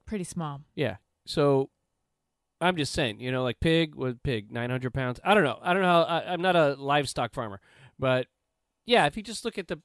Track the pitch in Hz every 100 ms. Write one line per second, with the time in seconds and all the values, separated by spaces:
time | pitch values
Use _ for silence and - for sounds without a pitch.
0 | - 208 175 - 156 143 - - 123 98
1 | _ _ - - 143 135 135 _ _ _
2 | _ _ _ _ _ - 170 175 139 -
3 | 127 107 127 127 127 117 165 165 160 151
4 | 127 120 143 117 104 120 120 127 123 135
5 | 127 120 180 208 147 - 180 185 185 170
6 | 165 165 - 180 185 175 147 139 139 147
7 | 135 - 120 - 113 98 _ _ - -
8 | 131 127 127 _ _ _ _ _ - 233
9 | 147 220 208 208 - - 175 160